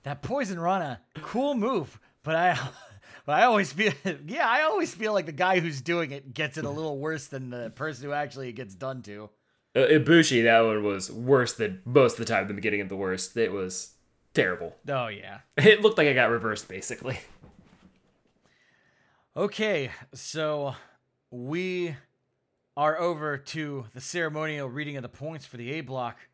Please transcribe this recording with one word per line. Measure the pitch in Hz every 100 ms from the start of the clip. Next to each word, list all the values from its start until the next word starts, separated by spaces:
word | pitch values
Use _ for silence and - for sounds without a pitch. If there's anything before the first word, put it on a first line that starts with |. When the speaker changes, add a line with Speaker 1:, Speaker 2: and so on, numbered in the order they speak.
Speaker 1:
that | 139 143
Poison | - 269 214 175
Rana, | 170 190 151 117 _ -
cool | 156 220 277
move, | 262 220 233 139 - _ _
but | 151 160
I, | 180 135 131 - - -
<laughs> | - - -
but |
I | 151
always | 240 214 160
feel, | 143 214 - 196
<laughs> | 143 147
yeah, | 277 254
I | 254
always | 311 403 330
feel | 175 214
like | 202 160
the |
guy | 147 180 185
who's | 165 139
doing | 120 170 156
it | 139 139
gets | 117 151 160
it |
a | 151
little | 147 160 139
worse | 151 156 -
than | 135 127
the | 123 117
person | 113 156 139 143
who |
actually | 147 147 135 127
gets | 113 113 95
done | 135 131
to. | 104 104 107 _ _ _ _
Speaker 2:
Uh, | 123
Ibushi, | 127 151 123 170 156 123
that | 117 113
one | 113 107
was | 104 98 92
worse | 110 123 135 120
than | - 107 92
most | 120 131 123
of | -
the | 113
time, | 107 98
the |
beginning | 101 104 101
of | 98
the |
worst. | 98 95 95 - 117
It | 107
was | 98 92 - - _ _ _ _
terrible. | - 98 87 82 - 143
Speaker 1:
Oh, | 135 117
yeah. | 101 95 101 -
Speaker 2:
<laughs> | -
It | 190 208
looked | 214 214
like | 147
it |
got | 127 117
reversed, | 117 110 104 -
basically. | 92 - 117 127 113 - - - - _ _ - _ _ _ _ _ _ _ _ _ _ _ _ _ _ -
Speaker 1:
Okay, | 202 - 220 170 127 - -
so | 131 - 156 156 147 143 131 - _ _ _ _
we | 123 127 165 185 180 175 143 _ _ _ _ _ _ _ -
are | 151 160
over | 175 160 151 139
to | 139 160 151 139 110
the | -
ceremonial | 135 175 160 151 156 151 135
reading | 127 147 139
of |
the | 117
points | - 147 160
for | - 120
the | 120
A | 156
block. | 131 131 120 - -